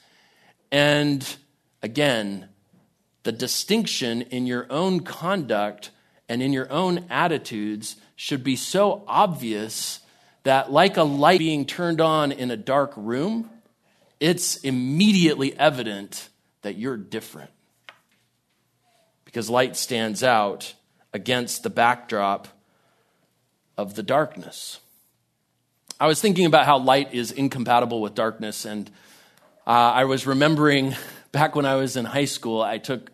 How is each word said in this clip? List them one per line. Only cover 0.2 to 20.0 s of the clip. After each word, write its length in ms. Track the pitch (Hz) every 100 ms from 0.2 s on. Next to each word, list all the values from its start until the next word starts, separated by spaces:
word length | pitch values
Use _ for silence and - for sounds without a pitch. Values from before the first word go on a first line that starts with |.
| _ _ _ _ _
And 540 | 143 147 147 147 139 127 - _ _ _ _
again, 680 | 113 120 147 117 101 98 95 _ _ _ _ _ _ _
the 80 | -
distinction 920 | 113 127 - - 220 185 - 123 117
in 240 | 127 123 127
your 180 | 123 -
own 300 | 139 190 180
conduct 880 | - - 170 196 123 107 104 - - _ _ _ -
and 140 | 120
in 120 | 131
your 180 | 135 -
own 340 | 147 185 170 -
attitudes 840 | 127 170 143 - 110 104 107 - - _ -
should 280 | - 139
be 120 | 127 127
so 480 | - 185 202 - -
obvious 920 | 135 202 143 117 107 110 - - - _ _ _ _
that, 280 | 135 135 131
like 260 | 143 190 196
a 60 |
light 340 | 151 143 151 185
being 280 | 160 151 135
turned 360 | - 175 165
on 300 | 160 156 143
in 180 | 139 127
a 80 | 113
dark 360 | 101 139 135 107
room, 520 | 104 123 180 226 226 - _ _ _ _ _ _
it's 360 | 156 175 - -
immediately 960 | 135 127 127 156 208 190 170 135 135 -
evident 760 | 147 131 110 101 101 - - _ _ _
that 140 | 104 95
you're 200 | 127 117
different. 540 | 95 110 - 78 69 _ _ _ - - _ _ _ _ _ _ _ _ _ _ _ _ _
Because 260 | 120 107
light 240 | 123 131 -
stands 480 | - 117